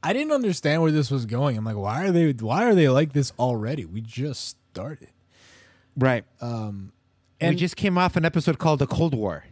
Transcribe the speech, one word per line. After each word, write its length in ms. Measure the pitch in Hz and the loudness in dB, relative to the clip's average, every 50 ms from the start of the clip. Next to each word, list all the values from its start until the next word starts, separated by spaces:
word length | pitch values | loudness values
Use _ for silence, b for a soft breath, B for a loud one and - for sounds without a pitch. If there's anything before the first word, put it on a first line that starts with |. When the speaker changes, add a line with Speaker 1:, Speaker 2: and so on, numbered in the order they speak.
| - | -2
Speaker 1:
I 80 | 160 | -2
didn't 200 | 202 262 302 311 | -2 -2 0 0
understand 500 | 302 277 247 208 175 - - 151 147 165 | 0 0 2 0 -2 0 0 0 2 4
where 80 | 165 160 | 4 2
this 220 | 151 156 143 117 | 2 2 0 0
was 140 | 139 131 120 | -2 -4 -2
going. 300 | 107 117 120 143 147 120 | -2 -2 0 0 0 0
I'm 80 | 110 107 | -2 -4
like, 120 | 113 107 | -4 -4
"Why 260 | 104 98 101 110 143 185 | -4 -4 -4 -2 -2 0
are 40 | 196 | 2
they, 220 | 180 170 165 156 | 4 4 4 4
why 320 | 139 113 110 110 123 170 226 | 2 0 -2 0 0 2 4
are 100 | 247 214 | 4 6
they 140 | 180 156 135 | 6 6 6
like 240 | 127 139 160 151 | 6 4 2 2
this 200 | 135 147 135 - - - | 0 -2 -2 -2 -2 -2
already? 460 | 123 127 123 110 107 113 - - 87 | -2 0 0 -2 -4 -4 -6 -6 -8
We 160 | 80 90 110 | -8 -10 -10
just 560 | 113 113 - 120 131 151 127 - - - - _ _ _ | -10 -10 -8 -6 -6 -6 -6 -8 -10 -12 -14 _ _ _
started." 380 | _ 90 95 143 156 - - _ _ _ _ b b b b b b b b b b b b b _ | _ -12 -10 -10 -12 -14 -20 _ _ _ _ b b b b b b b b b b b b b _
Speaker 2:
Right. 280 | - 123 131 127 113 - _ _ _ | 0 2 2 2 0 -2 _ _ _
Speaker 1:
Um, 500 | 120 120 120 113 110 107 101 98 95 98 _ _ _ _ _ _ _ _ _ _ | -8 -8 -6 -6 -6 -8 -8 -10 -14 -16 _ _ _ _ _ _ _ _ _ _
Speaker 2:
We 60 | 160 | 0
Speaker 1:
and 100 | 165 151 | 0 0
Speaker 2:
just 200 | 180 - - - | 0 0 -4 -4
came 200 | - - 202 180 180 | -2 -2 0 2 2
off 180 | 180 180 - | 2 2 2
an 80 | 180 160 | 0 0
episode 340 | 165 - 170 - - 156 - | 0 0 0 0 0 -2 0
called 220 | - 165 151 131 | 2 0 2 2
The 80 | 139 - | 0 -2
Cold 260 | - 139 165 170 139 | 0 0 0 0 0
War. 300 | 113 107 98 82 80 - - | -2 -4 -4 -6 -6 -12 -18